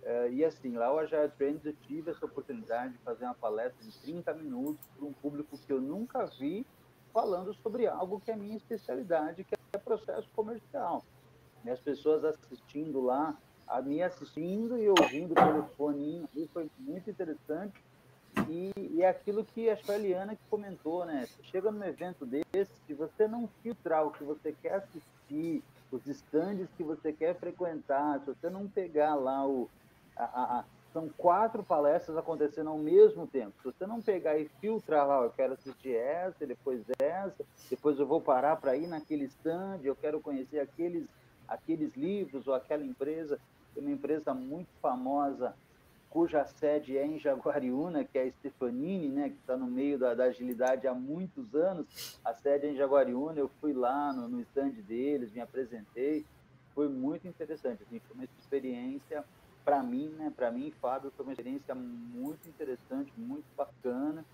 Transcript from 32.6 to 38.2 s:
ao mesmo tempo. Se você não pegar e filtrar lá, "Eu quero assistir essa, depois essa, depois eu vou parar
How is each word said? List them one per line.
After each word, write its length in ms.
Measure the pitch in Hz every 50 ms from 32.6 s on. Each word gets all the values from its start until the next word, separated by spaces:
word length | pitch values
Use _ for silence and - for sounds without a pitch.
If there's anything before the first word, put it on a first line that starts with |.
| 156 156
ao 80 | 156 156
mesmo 480 | 151 151 175 196 214 214 - - 165
tempo. 280 | 139 - 135 113 101 98 _
Se 100 | - 127
você 160 | 123 _ 185 190
não 140 | 226 233
pegar 360 | 214 - 202 180 151 156 151 151
e 120 | 151 151 - -
filtrar 480 | - 208 226 214 - - 160 147 143 139
lá, 160 | 139 135 123
"Eu 60 | 117
quero 240 | - - 135 127 131
assistir 420 | 127 _ 135 127 _ - 131 123
essa, 500 | 113 117 135 151 170 180 190 165 - 156
depois 360 | 131 123 - - 139 131 123 104 - 127 -
essa, 440 | - 147 165 185 196 190 - - - - - - - -
depois 300 | 131 - - 147 151 131
eu 60 | 143
vou 140 | 127 147
parar 380 | 165